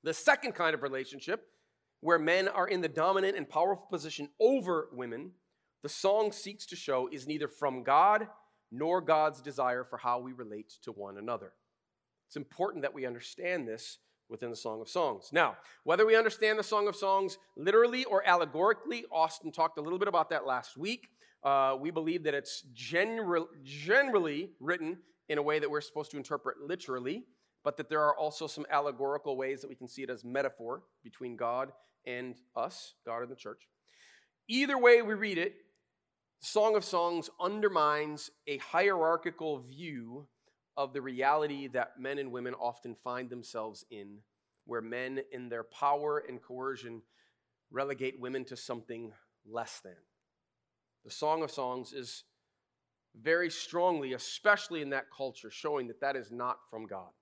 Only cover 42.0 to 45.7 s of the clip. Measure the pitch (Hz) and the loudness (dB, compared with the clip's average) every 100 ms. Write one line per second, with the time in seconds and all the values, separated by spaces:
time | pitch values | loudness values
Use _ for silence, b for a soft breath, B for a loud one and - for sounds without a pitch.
42 | 131 139 135 123 123 120 117 117 127 110 | -8 -6 -6 -8 -8 -6 -6 -6 -14 -12
43 | 123 123 127 123 113 117 110 104 - 107 | -8 -8 -8 -12 -10 -10 -10 -12 -18 -16
44 | 101 104 _ _ _ _ - 117 113 120 | -16 -18 _ _ _ _ -8 -6 -6 -8
45 | 127 135 135 131 123 117 113 | -6 -6 -8 -12 -8 -8 -10